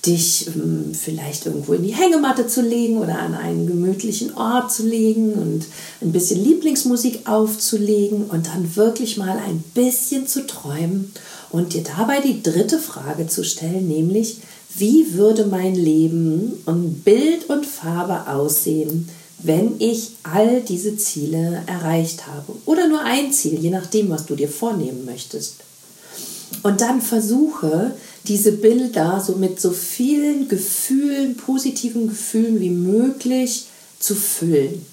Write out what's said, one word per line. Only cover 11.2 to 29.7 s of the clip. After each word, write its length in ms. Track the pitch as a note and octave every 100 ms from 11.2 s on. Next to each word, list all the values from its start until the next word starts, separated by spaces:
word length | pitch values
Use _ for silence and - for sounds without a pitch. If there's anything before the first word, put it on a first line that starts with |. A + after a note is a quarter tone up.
| - - -
und 240 | E3 F3
dir 80 | E3
dabei 380 | E3 D3+ A3+ C#4
die 220 | C#4 -
dritte 360 | E3+ E3 A3 D#4+
Frage 480 | - - C3+ D3+ E3
zu 180 | -
stellen, 440 | E3+ - E3 F#3 F3+
nämlich, 500 | D#3 E3 G3+ A3 - - - - -
wie 380 | G#3 D4+ D#4
würde 320 | F3+ G#3 A3+ G3+
mein 280 | F#3 F#3
Leben 760 | F#3 D#3+ D#3 D#3+ E3 E3 D#3+ A3+ -
und 400 | - E3+ F3 C#3+
Bild 460 | - A3+ D4+ E4+ -
und 160 | D4 C#4+
Farbe 640 | - D#3+ E3+ F#3 F#3 -
aussehen, 800 | C#3 D3 - F3 D#3 D#3 E3 - - - -
wenn 380 | E3 D#3+ A3 -
ich 320 | A3 A3+ - -
all 380 | E3 F3+ A3+ B3
diese 360 | A3+ F3 G#3 G#3
Ziele 680 | - D3+ D3 D#3+ E3 E3+ F3
erreicht 600 | F3+ D#3+ E3 E3 - -
habe? 260 | C#3+ - - -
Oder 220 | D#4+ E4
nur 140 | D#4
ein 300 | A#3 C4 C#4+
Ziel, 260 | - - D#3+
je 120 | E3+
nachdem, 400 | F#3+ F3 G#3+ G3
was 160 | D#3 -
du 100 | D3
dir 120 | G#3
vornehmen 560 | - A#3 G3+ C3 B2+
möchtest. 520 | B2+ B2 - A2 - - - - - - - - - - - -
Und 180 | G3+ G3+
dann 200 | A#3+ C4
versuche, 920 | - A3+ G#3+ B3+ D#4 - D#3 D#3+ A#3+ - - - -
diese 240 | G3+ G#3
Bilder 720 | - A3 B3 B3+ F#3+ D#3+ F#3+
so 120 | G3 F#3
mit 240 | F#3 -
so 100 | F3+